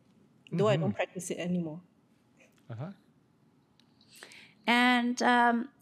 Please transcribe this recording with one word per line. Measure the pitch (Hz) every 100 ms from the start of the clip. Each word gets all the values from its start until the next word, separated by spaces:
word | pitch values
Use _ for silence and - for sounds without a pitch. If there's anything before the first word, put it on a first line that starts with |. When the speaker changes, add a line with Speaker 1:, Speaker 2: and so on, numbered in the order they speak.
| _ _ _ _ _
Speaker 1:
though | 165 208
I | 180
don't | 143
Speaker 2:
Mm-hmm. | -
Speaker 1:
practice | 180 180 -
it | -
anymore. | 175 180 160 160 - _ _ _ _ _ _ _ -
Speaker 2:
Uh-huh. | 113 165 196 _ _ _ _ _ _ _ _ _ _ _ - - - - _ -
Speaker 3:
And, | 240 247 247 240 247
um, | 233 240 240 233 - _